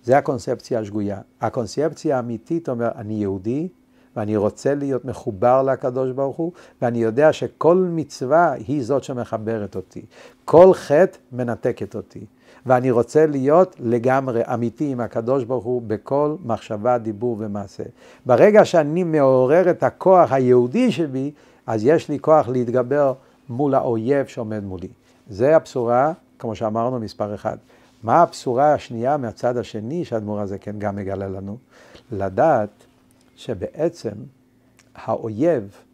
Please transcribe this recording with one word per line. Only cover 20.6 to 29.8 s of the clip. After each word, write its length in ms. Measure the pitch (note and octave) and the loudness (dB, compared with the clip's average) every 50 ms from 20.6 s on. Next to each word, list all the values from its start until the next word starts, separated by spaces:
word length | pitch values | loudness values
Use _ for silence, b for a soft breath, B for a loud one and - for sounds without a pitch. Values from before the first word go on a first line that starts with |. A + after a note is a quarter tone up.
| B2 B2+ B2+ A#3 B3+ A#3+ | 4 2 0 0 0 0
שבי, 400 | - C#3 E3+ C#3+ B2+ C3 C3+ D3 D3 b b b b b b | 0 -2 -4 -4 -4 -6 -6 -8 -10 b b b b b b
אז 180 | - A2+ A2 G#2 | -4 -4 0 4
יש 240 | C3 D#3+ D#3+ - - | 4 4 4 2 -2
לי 100 | D3+ C3 | -8 -2
כוח 280 | - D3+ D#3 D3+ C3 | 2 4 4 4 4
להתגבר 680 | A2+ C3 B2+ B2 A#2 A#2 B2+ B2 A#2+ C#3 D3 C#3+ C3+ B2+ C3 b b b b b - | 2 -2 -2 -2 0 0 -2 0 0 0 0 0 0 -2 -4 b b b b b -12
מול 260 | A#2+ B2 D3 C#3 C3+ | -6 -2 -2 0 0
האויב 500 | C3+ C3 C3 A#2 A2+ A2 B2 C#3+ C#3 C3+ | 0 0 0 -2 -2 0 0 0 0 -2
שעומד 380 | C#3 - C3 A#2 G#2+ A2 G#2 G2+ | -4 -8 -10 -8 -8 -8 -8 -8
מולי. 240 | G2 F#2 F2 F#2 F2+ - _ b b b b b - | -10 -10 -10 -12 -14 -16 _ b b b b b -16
זה 260 | G#2 F#2 B2 C#3+ D#3+ | -4 0 2 4 4
הבשורה, 580 | D#3 - - - C3+ A#2+ A#2 A#2+ B2 C3+ D#3 E3+ - _ _ _ _ | 4 2 0 -6 -4 -2 2 2 2 2 0 -2 -6 _ _ _ _
כמו 160 | - A#2 G#2+ | -8 -8 -6
שאמרנו, 440 | - A#2 G#2+ G#2+ A2+ A#2 B2+ B2+ B2 | -4 -4 -4 -2 -2 -2 -2 -4 -6
מספר 360 | A2 G2 - - G#2+ G#2 G#2 | -8 -10 -6 -6 -6 -6 -6
אחד. 220 | F#2+ - G#2+ - A2 _ b b b b b b b - | -6 -6 -8 -8 -8 _ b b b b b b b -2
מה 180 | A2 B2 E3 | 2 4 4
הבשורה 520 | F3 D#3+ - - - C#3 A#2+ B2 C#3+ D3+ C#3+ | 4 2 0 -8 -6 -2 0 2 2 2 2
השנייה 440 | - - - B2+ A2+ A#2 B2+ D3 | 0 -4 -10 -10 -4 -2 -2 -2
מהצד 400 | D3 B2+ A2+ G2+ - - B2 B2 | -2 -4 -8 -10 -4 -4 -2 -2
השני 480 | B2 G#2 - - A2 | -2 -6 -6 -10 -10